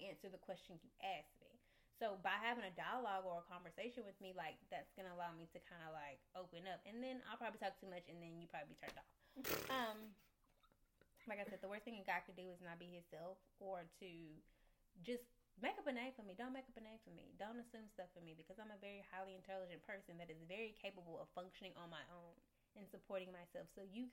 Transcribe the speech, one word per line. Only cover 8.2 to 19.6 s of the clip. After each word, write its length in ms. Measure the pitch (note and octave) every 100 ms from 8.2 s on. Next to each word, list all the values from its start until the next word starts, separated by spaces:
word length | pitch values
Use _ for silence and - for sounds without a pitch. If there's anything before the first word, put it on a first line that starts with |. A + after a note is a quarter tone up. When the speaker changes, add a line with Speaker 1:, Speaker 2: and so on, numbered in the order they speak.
Speaker 1:
then 160 | E3+ E3
you 100 | E3+
probably 260 | E3 D3+
be 60 | -
turned 140 | D3 -
off. 80 | - - - -
Speaker 2:
<laughs> 320 | - - -
Speaker 1:
Um, 420 | C4 A#3 G#3+ A3 G3+ - _ - _ - - - _ - - -
like 100 | G#3
I 60 | G3+
said, 120 | G3
the 80 | F#3+
worst 160 | G#3
thing 160 | B3 A3+
a 40 | F#3
guy 160 | E3+
could 120 | - F3+
do 120 | F#3
is 120 | F3
not 160 | F3 E3+
be 80 | F3
himself 480 | F3 E3+ D#3 E3+ F#3+ - -
or 240 | G3 F#3 E3+ -
to 80 | F#3+ E3 E3 D#3 - - - - - F#3+
just 200 | F3 A#3+ A#3+ - - -
make 160 | B3 G#4
up 80 | D4
a 60 |
name 180 | B3 B3+ C4
for 80 |
me. 80 | G#3 F#3
Don't 160 | B3 C4+
make 80 | C4
up 60 | A#3
a 40 |
name 160 | A3 A3
for 80 | -
me. 220 | E3+ - E3+
Don't 240 | G3+ A#3+
assume 240 | A#3 A3+ G#3+
stuff 160 | - F3+ F3
for 40 |
me, 80 | E3+
because 240 | D#3+ D#3+ F#3+
I'm 160 | G#3+
a 80 | G#3
very 240 | G3+ G3+ G3
highly 240 | F#3 F#3+ F#3
intelligent 480 | F#3 F#3+